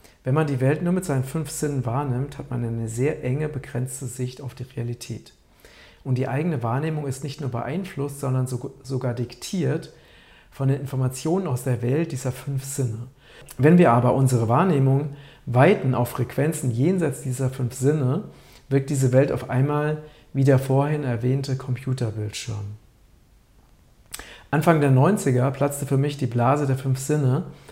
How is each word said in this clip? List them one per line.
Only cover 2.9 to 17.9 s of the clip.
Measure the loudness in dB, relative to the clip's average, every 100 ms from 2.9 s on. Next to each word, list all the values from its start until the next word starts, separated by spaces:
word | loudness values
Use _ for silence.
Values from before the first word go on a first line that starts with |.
| -2 -2 0
enge, | -4 -2 -4
begrenzte | -6 -8 -6 -6 -6 -10
Sicht | -6 -8 -6
auf | -12
die | -12
Realität. | -12 -8 -8 -8 -10 -12 -12 _ _ _ -20 -20 -20 -14
Und | -4 -2
die | 0
eigene | -2 -2 -2
Wahrnehmung | -2 -2 -2 -4 -6
ist | -6
nicht | -8 -8
nur | -6
beeinflusst, | -6 -6 -6 -8 -6 -8 -4
sondern | -2 -2 -2
so-, | -4 -8 -14
sogar | -8 -4 -4
diktiert | -4 -6 -8 -8 -2 -2 -2 -6 -20 -20 -20 -20 -20 _
von | -4 0
den | 0
Informationen | -2 -2 -2 -2 -2 0 0
aus | -2
der | -2 -2
Welt | 0 0 -2
dieser | -4 -6
fünf | -6 -6 -6
Sinne. | -6 -4 -4 -4 -10 -16 _ -20 -20 2
Wenn | 6 8
wir | 8
aber | 6 4
unsere | 4 4 4 4
Wahrnehmung | 4 4 4 4 2 0 -8 -18 -18 -2
weiten | 6 6 6 2
auf | 0 0
Frequenzen | -2 -4 0 0 0 -4
jenseits | 0 2 2 0 -2
dieser | -6 -2 -2
fünf | -2 -6
Sinne, | 0 0